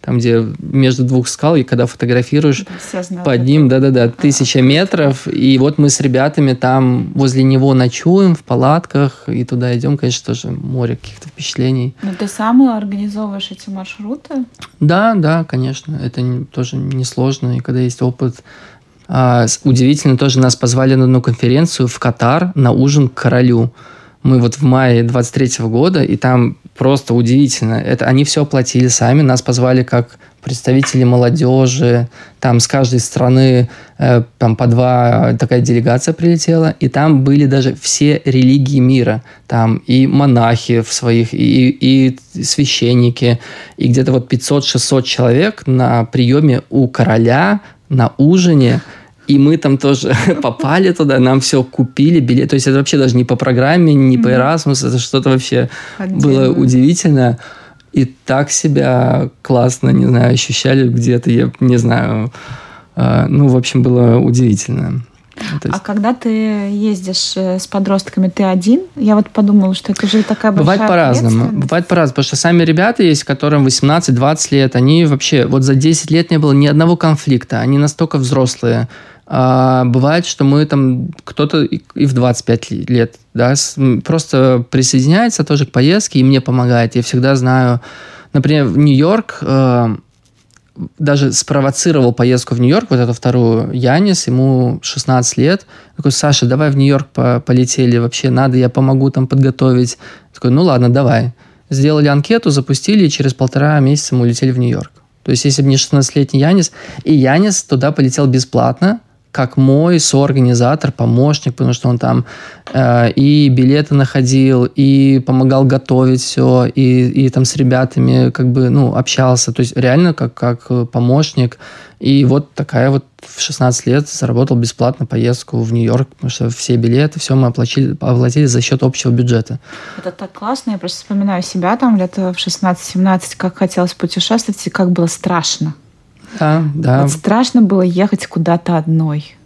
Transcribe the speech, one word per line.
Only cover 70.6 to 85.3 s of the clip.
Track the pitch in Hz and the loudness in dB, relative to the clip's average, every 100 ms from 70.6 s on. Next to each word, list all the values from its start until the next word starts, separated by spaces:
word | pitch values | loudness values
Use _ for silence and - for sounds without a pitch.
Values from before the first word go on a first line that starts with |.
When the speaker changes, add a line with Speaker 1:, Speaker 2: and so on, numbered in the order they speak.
| 151 196 | 2 2
Speaker 2:
большая | 214 | 2
Speaker 1:
по-разному. | 180 147 123 117 | 2 2 2 2
Speaker 2:
ответственность. | 113 120 214 135 | 0 0 -2 -2
Speaker 1:
Бывает | 165 170 | -2 0
по-разному, | 175 151 | 0 0
потому | 127 | 0
что | 135 143 | -4 -2
сами | 170 170 | 2 2
ребята | 165 160 202 233 | 2 2 0 2
есть, | 185 147 | 2 0
которым | - 135 147 147 | -2 -4 0 2
восемнадцать-двадцать | 131 127 139 160 - 123 135 156 - | 2 2 0 0 0 0 0 -2 -2
лет, | 139 131 | 0 0
они | 123 131 160 | 2 2 4
вообще... | 160 139 - 147 | 2 0 0 0
Вот | 127 135 | 2 0
за | 131 | 2
десять | 135 156 160 - | 2 2 0 0
лет | 156 170 | -2 0
не | 160 | 0
было | 151 | 2
ни | 139 143 | 4 4
одного | 147 165 175 | 4 2 2
конфликта, | 165 151 - 143 - 113 | 0 0 0 -2 -2 -4
они | 120 139 | 0 0
настолько | 147 147 160 147 | 0 -2 -4 -2
взрослые. | 127 139 127 - 117 117 117 - - - _ | -2 0 0 -2 -2 -2 -4 -10 -20 -20 _
А, | - 127 131 131 131 | -2 0 2 2 2
бывает, | 123 123 135 165 | 2 2 2 0
что | 175 - | -4 -2
мы | 139 143 | 2 2
там, | 151 143 131 127 123 - | 0 0 0 -2 -6 -12
кто-то | - - 151 156 | -16 -6 -2 -2
и, | - - _ | -2 -6 _
и | - 139 | -2 -2
в | |
двадцать | 127 123 120 - | 0 0 -2 -2
пять | 113 - | -4 -4
ли-, | - - | -10 -2
лет, | 123 117 _ _ | -2 -2 _ _
да, | - 123 | -4 -2
с-, | 143 - - | 0 -4 -2
м, | 135 123 | 0 0
просто | - 165 - 135 131 127 120 | -2 -4 -2 2 2 2 0
присоединяется | 135 123 131 131 180 233 | -2 0 0 2 2 0